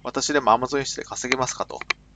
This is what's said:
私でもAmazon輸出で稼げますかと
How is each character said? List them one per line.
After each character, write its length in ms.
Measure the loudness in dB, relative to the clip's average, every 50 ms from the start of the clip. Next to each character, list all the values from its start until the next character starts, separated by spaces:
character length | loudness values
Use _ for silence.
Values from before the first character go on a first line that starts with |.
| -12
私 320 | -8 -4 -4 -2 0 2
で 60 | 4
も 100 | 6 6
Amazon 300 | 6 6 4 2 -2 -2
輸 40 | -2
出 140 | -4 -6 -8
で 60 | -10
稼 280 | -10 -10 -8 -4 -2 0
げ 80 | 0
ま 60 | 0
す 80 | -2 -2
か 80 | -4 -6
と 160 | -6 -8 -8 -8 -8 -8 -8 -12 -20 -16